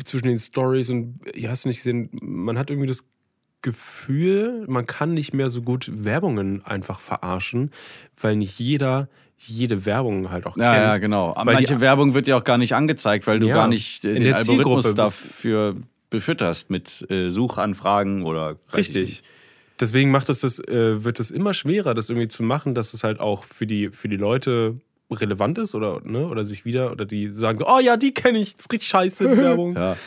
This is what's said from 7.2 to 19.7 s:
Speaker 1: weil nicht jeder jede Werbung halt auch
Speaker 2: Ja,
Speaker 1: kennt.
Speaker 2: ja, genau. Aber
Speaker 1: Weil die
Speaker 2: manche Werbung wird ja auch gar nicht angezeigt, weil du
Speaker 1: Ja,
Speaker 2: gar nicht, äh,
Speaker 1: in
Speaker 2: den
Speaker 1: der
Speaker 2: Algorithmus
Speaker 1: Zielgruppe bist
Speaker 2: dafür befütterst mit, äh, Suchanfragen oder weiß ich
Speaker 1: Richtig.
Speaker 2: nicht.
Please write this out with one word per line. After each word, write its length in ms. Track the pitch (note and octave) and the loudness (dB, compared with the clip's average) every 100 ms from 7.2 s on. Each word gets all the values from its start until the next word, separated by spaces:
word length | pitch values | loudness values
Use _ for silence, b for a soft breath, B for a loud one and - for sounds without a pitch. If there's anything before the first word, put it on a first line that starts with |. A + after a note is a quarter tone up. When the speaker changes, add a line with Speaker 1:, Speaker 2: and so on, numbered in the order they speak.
| F2+ F#2 G2 A#2+ C#3+ B B B B - | -4 -4 -4 -4 -4 B B B B -4
Speaker 1:
weil 160 | A2 G#2+ | 0 0
nicht 240 | G2 - | -2 -4
jeder 480 | A#2+ D3 C3+ C3 C#3 b b _ | -2 0 0 0 -2 b b _
jede 460 | - A2+ B2 G2+ G2+ | -12 -4 -2 0 0
Werbung 460 | A#2 B2 G2 F#2 | 0 0 -2 -4
halt 160 | F2+ - | -6 -6
auch 100 | A#2 | 0
Speaker 2:
Ja, 160 | A#2+ | 4
Speaker 1:
kennt. 120 | A2 G#2+ | 6 4
Speaker 2:
ja, 40 | G#2 | 2
genau. 320 | G#2+ G#2 E2+ - | 2 2 0 0
Aber 160 | A#2 | 2
Speaker 1:
Weil 60 | C3 | 4
die 80 | C3 | 4
Speaker 2:
manche 80 | C3 | 4
Werbung 360 | C3 C#3 C#3 C3 | 4 6 4 2
wird 120 | C3+ | 2
ja 100 | B2+ | 2
auch 60 | |
gar 140 | B2 B2 | 4 2
nicht 160 | A#2+ | 2
angezeigt, 540 | B2 D#3 - G#2+ G#2 - | 2 2 0 0 0 2
weil 120 | A2 | 2
du 80 | A2 | 4
Speaker 1:
Ja, 60 | A2 | 4
Speaker 2:
gar 120 | A2 | 4
nicht, 360 | A2+ - - | 2 -2 -4
äh, 40 | G#2 | -2
Speaker 1:
in 60 | A2 | 2
Speaker 2:
den 80 | |
Speaker 1:
der 140 | A#2+ A2 | 2 4
Speaker 2:
Algorithmus 180 | A2+ C4 | 4 4
Speaker 1:
Zielgruppe 260 | - B2+ | 4 4
bist 140 | A#2 G#2+ | 4 4
Speaker 2:
dafür 760 | G#2+ - - - A#2 G#2+ G#2+ F#2+ B2 _ _ | 2 0 -6 -6 -2 0 0 -2 -10 _ _
befütterst 600 | A2+ - E3 F2+ E2 - | -4 -2 0 0 -2 -4
mit, 340 | F2+ - - - | -6 -6 -12 -4
äh, 180 | F#2+ F2+ | -2 0
Suchanfragen 960 | F#2+ B2 - G#2 G2 G2 G2+ G2 G2 | 0 -2 0 -2 0 2 2 2 -2
oder 300 | E2 D#2+ D#2 | -2 -2 -4
weiß 40 | D2+ _ | -8 _
ich 60 | G#3 | -2
Speaker 1:
Richtig. 180 | F#3 G2+ F#2 | 0 -2 -4
Speaker 2:
nicht. 140 | - b b b b b | -6 b b b b b